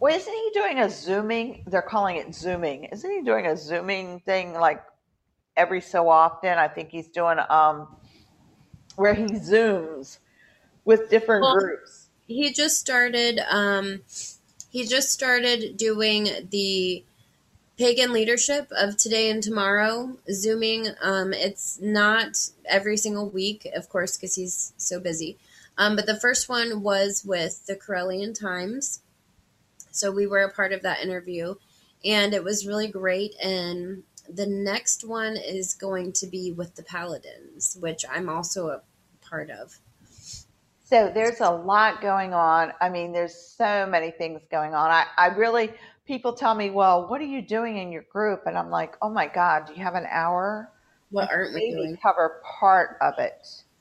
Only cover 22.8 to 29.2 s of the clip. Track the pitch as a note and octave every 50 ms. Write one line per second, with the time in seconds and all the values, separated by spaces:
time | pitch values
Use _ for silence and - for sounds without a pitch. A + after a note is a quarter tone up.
22.8 | G3 G#3+ G#3+ G#3+ - G#3+ G#3 G#3 G#3 G3+ F#3+ F#3+ F#3+ G3+ G#3+ G#3+ - - - F3
23.8 | F#3 - - F#3 F3 F3+ - - - F#3 - - F#3 F3+ - - - - - -
24.8 | - - F#3 F3+ F3+ F3+ E3 D#3+ E3 D#3+ G3 _ _ _ - - - - - -
25.8 | G3+ G#3 G#3+ G#3 G#3 G#3+ G#3+ G#3+ - B3 B3+ - - - B3+ A#3+ A#3 A#3 A3+ G#3
26.8 | G3 G#3 G3 G3 G3 G3+ G3 - - G3 F#3+ F3 E3 E3+ - - - - G3 G3
27.8 | - - G3+ F3+ F3+ F#3+ F#3 F#3+ G3+ A3 A3+ - G#3 G3 F3+ F3+ F3+ F#3+ A#3 C4+
28.8 | C4+ - - - _ _ _ _